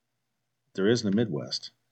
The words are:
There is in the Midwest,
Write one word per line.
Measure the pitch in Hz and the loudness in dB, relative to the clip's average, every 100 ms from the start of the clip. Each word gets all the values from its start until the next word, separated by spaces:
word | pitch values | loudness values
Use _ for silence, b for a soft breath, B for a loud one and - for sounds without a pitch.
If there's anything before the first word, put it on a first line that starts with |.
| _ _ _ _ _ _ _ | _ _ _ _ _ _ _
There | - 98 | 0 2
is | 120 | 2
in | 104 | 2
the | 98 | 0
Midwest, | 117 73 64 - - _ _ | 0 -2 -6 -10 -12 _ _